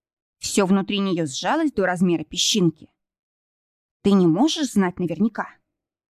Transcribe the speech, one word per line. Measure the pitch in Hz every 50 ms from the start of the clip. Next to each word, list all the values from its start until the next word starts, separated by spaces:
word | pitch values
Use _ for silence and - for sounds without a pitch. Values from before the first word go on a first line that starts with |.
| _ _ _ _ _ _ _ _
Все | - - - 208 196
внутри | 175 196 196 180 - 202 196
нее | 196 190 165 170 160
сжалось | 143 127 - 180 190 262 320 330 285
до | - 214 190
размера | 180 180 165 190 175 170 156 156
песчинки. | - - 175 - - - 214 175 160 - _ - - _ _ _ _ _ _ _ _ _ _ _ _ _ _ _ _ _ _ _ _ _ _
«Ты | - 202
не | 196 196 180
можешь | 165 156 190 269 320 - 330 294 240
знать | - 202 190 233 - -
наверняка?» | 175 156 170 - 208 233 - - - - - _ _ _ _ _ _ _ _ _ _ _ _